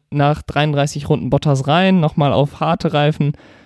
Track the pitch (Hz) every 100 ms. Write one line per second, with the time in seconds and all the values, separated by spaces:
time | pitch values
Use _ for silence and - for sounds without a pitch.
0 | _ 143 143 147 - - 151 143 143 151
1 | 143 151 127 135 156 135 131 156 190 185
2 | 151 - 143 104 143 - 156 170 165 147
3 | 147 156 147 - - -